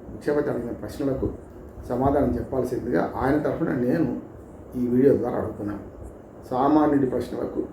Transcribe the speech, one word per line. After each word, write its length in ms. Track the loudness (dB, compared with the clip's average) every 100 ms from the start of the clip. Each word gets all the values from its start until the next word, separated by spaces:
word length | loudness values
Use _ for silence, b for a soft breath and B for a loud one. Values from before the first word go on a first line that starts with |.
| -14
ముఖ్యమంత్రి 440 | -6 0 0 0
అడిగిన 180 | -2 -4
ప్రశ్నలకు 580 | -8 -10 -4 -2 0 -2 -4 -14 -18 -16 -14 -4
సమాధానం 460 | 2 4 4 2 0
చెప్పాల్సిందిగా 760 | -2 -2 0 -2 0 0 0 0
ఆయన 220 | 2 2
తరఫున 320 | 0 -2 -2
నేను 520 | 0 2 2 0 -2 -10 -18 -18 -18 -10 -4
ఈ 120 | 2
వీడియో 300 | 6 6 6
ద్వారా 180 | 2 -2
అడుగుతున్నాను. 580 | -4 -6 -6 -8 -10 -14 -16 -16 -20 -18 -6
సామాన్యుడి 580 | 2 6 6 6 4 2
ప్రశ్నలకు 560 | 0 -4 -6 -4 -4 -6